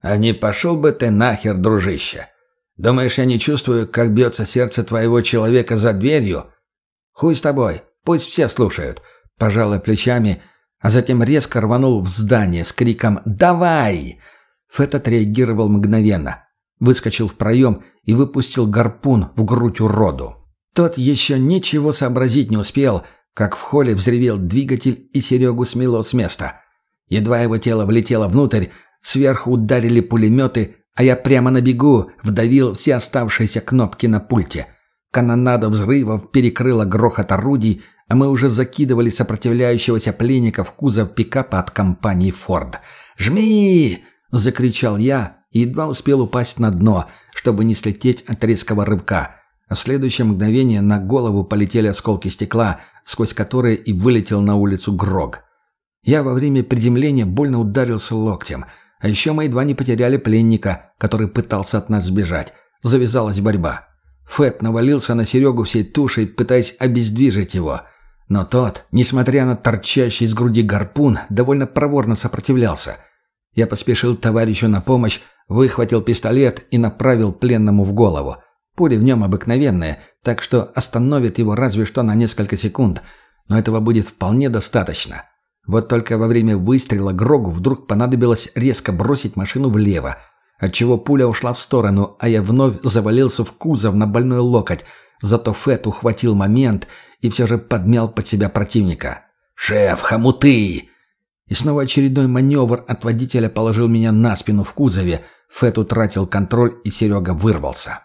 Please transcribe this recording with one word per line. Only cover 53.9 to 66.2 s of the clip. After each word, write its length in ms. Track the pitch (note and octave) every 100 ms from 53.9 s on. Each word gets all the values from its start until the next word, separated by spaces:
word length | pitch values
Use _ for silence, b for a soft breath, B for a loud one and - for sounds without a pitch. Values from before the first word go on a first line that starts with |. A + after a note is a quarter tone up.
вылетел 480 | F#2+ A2 A#2+ F#2+ G#2
на 160 | G2+ G#2
улицу 360 | G2+ F#2+ -
Грог. 480 | G2 F#2+ F#2+ D2+ - _ _ _ _ _ _
Я 200 | - D3+
во 120 | C3+
время 280 | B2+ C#3+ C3+
приземления 600 | B2 B2+ A#2 A#2+ D3 C#3
больно 340 | G#2 F#2+ C#3+ B2
ударился 560 | A2 G#2+ B2 A2+ -
локтем — 520 | A2+ A2 F#2 - C2 B1+ b b b
а 80 | G2+
ещё 260 | G#2 -
мы 100 | D#3
едва 200 | D#3 B2
не 100 | C#3+
потеряли 420 | C3 B2+ A2+ B2 C3+
пленника, 760 | - A2 A2+ A2+ G2+ F#2 - _
который 300 | G#2+ A2 G#2+
пытался 500 | B2 - G2+ G2 A2+
от 100 | -
нас 140 | G#2+
сбежать. 480 | F2+ F#2+ F2+ E2 - b b b
Завязалась 580 | A#2+ C3 B2 B2 G#2+ G2
борьба. 480 | G2+ G2+ D#2+ - - _ _ _ _
Фэт 360 | - C#3 -
навалился 520 | A2 A2+ B2 C#3+ -
на 100 | A#2+
Серёгу 400 | A2+ B2+ C#3 A#2+
всей 200 | G#2 A#2
тушей, 420 | G2+ - C#3 -